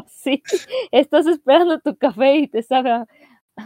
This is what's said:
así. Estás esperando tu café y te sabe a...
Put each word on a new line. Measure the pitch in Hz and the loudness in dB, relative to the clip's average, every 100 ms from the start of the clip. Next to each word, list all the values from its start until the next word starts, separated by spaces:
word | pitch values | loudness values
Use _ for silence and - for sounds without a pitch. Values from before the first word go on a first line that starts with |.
así. | - - 277 269 - 392 - 508 453 | 2 -8 -4 -4 -4 -6 -6 -8 -2
Estás | 247 - 294 311 | 0 2 2 0
esperando | 320 - 311 349 320 | 0 2 2 2 -2
tu | 294 - | -6 -4
café | 285 208 269 294 | -4 0 2 2
y | 285 | 0
te | 226 | -6
sabe | 226 254 254 | -4 -2 -2
a... | 233 233 _ _ _ _ - | -4 -6 _ _ _ _ -18